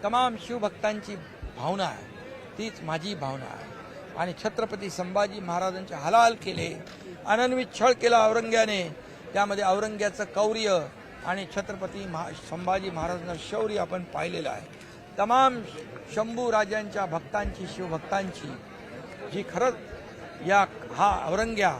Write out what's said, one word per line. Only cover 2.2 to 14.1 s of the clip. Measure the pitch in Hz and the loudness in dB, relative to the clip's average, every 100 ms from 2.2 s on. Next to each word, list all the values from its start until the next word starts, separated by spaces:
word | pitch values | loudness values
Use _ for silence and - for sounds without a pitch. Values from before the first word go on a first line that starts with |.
| - - - - | -14 -14 -14 -8
तीच | 220 - | -8 -6
माझी | 165 160 175 190 | -4 -4 -4 -4
भावना | 139 135 120 | -4 -6 -8
आहे. | 104 - - - - - - | -12 -12 -14 -14 -14 -12 -4
आणि | 175 165 | -4 -2
छत्रपती | 220 - 220 214 196 | -4 -2 -4 -4 -6
संभाजी | - 180 190 208 202 | -6 -2 2 2 0
महाराजांचे | 180 175 185 185 190 165 | -2 0 0 -2 -8 -4
हालाहाल | 147 220 233 | 6 8 8
केले, | 226 - 170 170 - - - - 175 - | 6 -4 -4 -4 -6 -12 -14 -14 -10 2
अनन्वित | 214 254 254 240 - | 4 4 2 -2 4
छळ | 240 | 6
केला | 247 233 233 220 | 6 8 8 8
औरंग्याने, | 226 226 226 220 202 170 151 - - - | 6 4 4 6 4 -2 -6 -14 -16 -4
त्यामध्ये | 196 202 202 | 0 2 2
औरंग्याचं | 196 196 214 214 208 190 | 4 4 2 0 -2 -2
कौर्य | 202 196 214 220 214 185 147 - - - - | -4 2 2 4 4 4 2 -10 -16 -10 -4
आणि | 185 190 - | -4 -2 -4
छत्रपती | 190 196 190 196 196 | -4 -6 -6 -6 -6
महा-, | 160 175 - - | -6 -6 -8 -8
संभाजी | 165 180 190 190 | -4 0 0 0
महाराजांचं | 165 165 180 170 165 - | -2 -2 -2 -4 -8 -4
शौर्य | 208 220 208 | -2 0 0
आपण | 170 180 | -2 -2
पाहिलेलं | 175 | -4